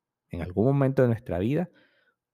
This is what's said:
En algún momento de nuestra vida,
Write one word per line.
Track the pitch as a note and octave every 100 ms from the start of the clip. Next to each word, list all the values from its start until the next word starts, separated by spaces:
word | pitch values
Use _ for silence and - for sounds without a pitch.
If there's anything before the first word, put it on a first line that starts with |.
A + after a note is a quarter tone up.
| _ _ _
En | F2
algún | E2 F#2 A#2+
momento | C#3 C3+ C3+
de | B2+
nuestra | A2 - F2
vida, | G#2+ D3+ F3+ _ _ _ _ _ _